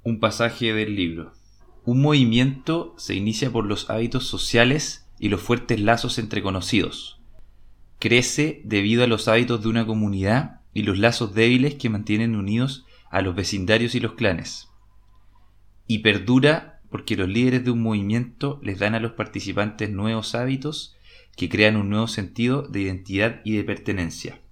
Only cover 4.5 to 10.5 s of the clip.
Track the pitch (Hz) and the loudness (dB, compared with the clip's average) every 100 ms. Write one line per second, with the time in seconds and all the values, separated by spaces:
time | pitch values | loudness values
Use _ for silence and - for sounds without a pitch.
4.5 | 113 120 147 - - - - 104 98 - | 4 4 2 -4 -10 -18 -6 -2 -2 0
5.5 | 120 - 110 104 117 127 - 110 104 98 | -2 0 0 2 2 0 -4 -4 -4 -2
6.5 | 95 92 107 82 - - - - - - | -4 0 0 0 -8 -16 -18 -20 -20 -20
7.5 | - - - - - 110 120 127 - 156 | -20 -20 -20 -20 -6 2 2 2 -2 -2
8.5 | - 107 104 101 117 120 107 - 110 123 | -4 -2 0 2 4 4 2 2 2 2
9.5 | 117 107 113 113 110 107 98 95 120 160 | 0 0 0 0 0 0 0 2 2 0